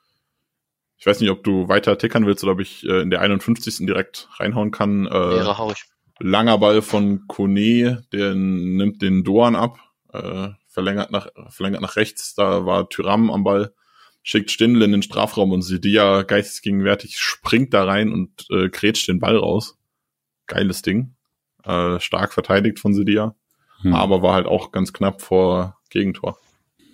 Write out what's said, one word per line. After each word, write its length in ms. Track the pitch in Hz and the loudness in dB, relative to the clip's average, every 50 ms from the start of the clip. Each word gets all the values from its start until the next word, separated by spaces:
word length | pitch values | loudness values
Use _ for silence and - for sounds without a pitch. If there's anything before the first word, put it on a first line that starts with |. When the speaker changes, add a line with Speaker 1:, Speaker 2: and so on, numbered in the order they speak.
| _ _ _ _ _ _ _ _ _ _ _ _ _ _ _ _ _ _ _ | _ _ _ _ _ _ _ _ _ _ _ _ _ _ _ _ _ _ _
Speaker 1:
ich 100 | _ - | _ 0
weiß 140 | 98 104 - | 0 0 2
nicht, 100 | 113 98 | 2 0
ob 140 | 95 - - | 0 0 0
du 240 | 107 98 92 90 92 | 0 0 0 2 2
weiter 300 | 95 104 - 110 101 - | 2 2 4 2 2 2
tickern 280 | - 117 - 117 110 | 0 0 0 2 2
willst 160 | 101 101 - - | 2 2 2 0
oder 100 | 98 95 | 0 0
ob 60 | 92 | 0
ich, 240 | 98 - - - - | -2 -6 -10 -8 -4
äh, 180 | - 92 92 80 | -2 0 0 0
in 80 | 92 | 0
der 100 | 90 87 | 0 0
einundfünfzigsten 640 | 95 101 101 95 - - 117 - - 110 - - 92 | 2 0 0 0 0 -2 -2 -2 -4 -6 -8 -6 -4
direkt 420 | 95 95 95 98 - - - - - - - | -2 -2 -2 -4 -6 -10 -18 -20 -18 -10 -6
reinhauen 320 | - 104 117 113 104 107 | -4 -4 -2 -2 -4 -4
kann. 360 | 104 - 104 104 101 101 98 | -2 -2 -2 0 0 -2 -2
Äh, 40 | - | -2
Speaker 2:
Nee, 340 | - 95 90 87 90 90 95 | -2 -2 0 0 0 0 0
da 140 | 104 101 - | -2 -2 -4
hau 120 | 113 107 | -4 -6
ich. 140 | 104 - - _ _ _ _ _ _ - | -8 -8 -12 _ _ _ _ _ _ -8
Speaker 1:
langer 380 | - 92 95 104 113 117 110 101 | -2 0 2 2 4 4 4 4
Ball 220 | 107 104 107 110 | 6 4 4 4
von 460 | 107 - - 104 101 101 101 98 - | 2 2 0 0 2 0 0 -2 -6
Kone, 800 | - - - 98 98 98 101 104 113 120 120 120 123 127 120 - _ - | -8 -6 -2 0 0 2 2 2 4 4 4 2 0 -2 -4 -8 _ -4
der 220 | 101 101 98 95 | -2 -2 -2 0
nimmt 680 | 95 95 95 92 90 87 92 92 95 101 104 104 - 101 | 0 -2 -2 -2 -2 -2 -2 0 0 0 0 -2 -2 0
den 220 | 95 95 95 87 | 0 2 2 2
Doan 320 | 95 98 113 120 120 113 | 2 4 4 4 4 4
ab, 220 | 92 113 123 - - _ _ _ _ _ _ - | 2 0 -2 -4 -8 _ _ _ _ _ _ -14
äh, 360 | - 95 95 90 92 95 98 98 - _ _ | -12 -10 -10 -10 -10 -10 -10 -12 -16 _ _
verlängert 420 | _ - 92 95 98 101 101 - | _ -4 -4 -2 -2 -4 -4 -4
nach, 180 | - 98 - - - - - - | -6 -8 -8 -10 -14 -20 -20 -20
verlängert 320 | - - 95 98 101 87 95 | -10 -8 -6 -6 -4 -6 -6
nach 140 | 95 - | -4 -2
rechts, 380 | 107 107 - - - - - - | -2 -2 -2 -4 -10 -14 -10 -4
da 300 | - 98 95 92 92 90 | -2 0 0 0 0 0
war 240 | 92 90 90 92 - | 0 0 0 -2 -4
Thuram 420 | - - 85 95 101 110 113 110 | -6 -6 -2 0 2 2 2 2
am 140 | - 101 98 | 2 0 0
Ball, 300 | 101 101 101 104 104 - _ _ _ _ _ _ _ _ _ - | 2 2 0 0 -4 -8 _ _ _ _ _ _ _ _ _ -8
schickt 280 | - - 104 98 - | -2 -2 -2 -2 -2
Stindl 320 | - - 113 117 120 117 110 | 0 2 2 4 6 6 4
in 100 | 104 101 | 4 4
den 100 | 101 95 | 2 0
Strafraum 500 | - - 104 104 107 - 110 98 95 92 | -2 -2 -2 -2 -2 0 0 0 0 0
und 100 | 92 87 | -2 -2
Sidia 600 | 92 92 87 90 98 104 107 101 98 98 98 95 | -2 -4 -2 0 0 2 2 2 2 2 2 0
geistesgegenwärtig 960 | - 101 101 104 - - - - 104 98 98 95 101 101 - - - - - | 0 0 0 0 -2 -8 -10 -6 -4 -2 0 0 0 0 0 -2 -8 -10 -6
springt 560 | - - - - - - 110 120 135 127 - | -6 -6 -6 -6 -4 0 0 0 2 2 2
da 100 | 101 95 | 2 2
rein 280 | 95 98 104 107 104 92 | 2 0 0 0 0 -2
und, 340 | 92 92 - _ - - - | -4 -4 -6 _ -16 -8 -4
äh, 200 | - 95 92 92 | -2 0 0 -2
grätscht 380 | - - - 104 110 - - - | -2 -2 0 0 0 0 -2 -2
den 120 | 92 87 | -2 0
Ball 160 | - - 113 | 2 2 2
raus. 400 | 104 95 80 85 110 - - - _ _ _ _ _ _ _ _ _ _ _ _ _ _ | 2 2 0 -2 -2 -4 -6 -12 _ _ _ _ _ _ _ _ _ _ _ _ _ _
Geiles 360 | - - 90 98 95 87 - - | -8 -4 -2 -2 -2 -2 -4 -4
Ding. 320 | 101 95 113 131 127 - _ _ _ _ _ _ _ _ _ _ | -2 -2 -2 -4 -6 -10 _ _ _ _ _ _ _ _ _ _
Äh, 340 | 92 92 87 87 87 90 87 | -4 -2 0 0 0 -2 -4
stark 340 | - - - 90 98 - - | -4 -4 -2 -2 -2 -2 -2
verteidigt 440 | - - - 95 101 101 113 104 - | -4 0 2 2 2 2 0 -2 -2
von 140 | - 104 101 | 0 0 0
Sidia, 420 | 101 101 104 101 107 107 110 107 _ _ _ _ _ _ _ _ - | 2 2 2 2 0 0 -2 -6 _ _ _ _ _ _ _ _ -4
Speaker 3:
Hm. 140 | 95 92 92 | 0 2 2
Speaker 1:
aber 280 | 98 98 98 98 90 92 | 2 2 2 2 2 4
war 120 | 90 95 | 4 2
halt 120 | 92 87 | 2 2
auch 260 | 82 87 92 - - - | 0 0 -2 -2 -4 -4
ganz 200 | 95 95 - - | -4 -4 -4 -2
knapp 300 | - 101 98 95 - - | -2 -2 -2 -2 -4 -4
vor 560 | - 92 92 92 90 92 90 90 92 - _ _ _ | 0 2 4 4 4 2 0 -2 -4 -8 _ _ _
Gegentor. 500 | - 98 98 95 90 - - - - - _ _ _ _ _ _ _ _ _ _ | -2 -2 -2 -2 -2 -4 -8 -10 -10 -10 _ _ _ _ _ _ _ _ _ _